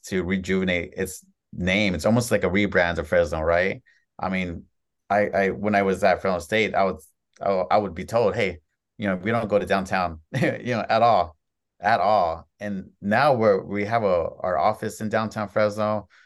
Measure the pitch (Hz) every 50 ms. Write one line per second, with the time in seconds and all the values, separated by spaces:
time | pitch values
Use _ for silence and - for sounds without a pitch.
0 | - - 101 92 87 90 95 95 90 95 95 95 95 92 90 87 85 - - -
1 | 95 92 - - - _ _ _ _ _ - - 90 90 92 104 107 98 92 80
2 | - 107 113 120 113 - 110 101 98 87 90 101 104 92 95 92 87 85 85 82
3 | 82 78 90 87 85 80 82 80 78 82 85 87 92 98 113 123 - _ _ _
4 | _ _ _ - - 92 95 92 92 87 82 - - _ _ _ _ _ _ _
5 | _ - 98 104 104 - - 95 98 95 92 95 101 104 104 101 98 95 92 87
6 | 101 95 90 - - 98 92 87 82 - 110 110 107 98 92 - 98 95 90 -
7 | - _ _ _ _ _ _ - - - 98 92 90 - 95 107 104 92 82 90
8 | 87 - 113 117 117 98 90 120 107 92 85 80 _ _ _ _ _ _ _ -
9 | 107 101 95 90 90 107 113 117 113 98 104 98 95 92 98 98 95 95 101 95
10 | 90 87 82 80 - _ - - 170 139 120 - - 120 120 107 92 - 113 113
11 | 117 120 113 92 85 80 - _ _ _ _ _ _ _ _ _ - 104 117 101
12 | 87 101 107 101 87 82 82 82 80 _ _ _ 104 104 101 95 95 - - _
13 | - 101 107 120 143 151 135 117 113 107 98 95 - - 98 101 101 101 117 117
14 | 107 98 90 87 - - - - - 90 90 71 85 104 110 - - 107 - -
15 | 110 107 107 110 110 104 - 110 107 98 - 110 107 104 101 107 107 107 107 104
16 | 101 - _ _ _